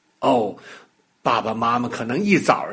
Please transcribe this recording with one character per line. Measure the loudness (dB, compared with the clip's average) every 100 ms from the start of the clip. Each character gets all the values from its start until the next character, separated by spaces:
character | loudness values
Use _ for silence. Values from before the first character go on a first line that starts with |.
| _ _
哦， | 0 2 0 -6 -16 -20 -20 _ _ _
爸 | 0 0
爸 | 0 -2
妈 | 0 0
妈 | -2
可 | -6 -4
能 | -2
一 | 2 2
早 | 4 0 -2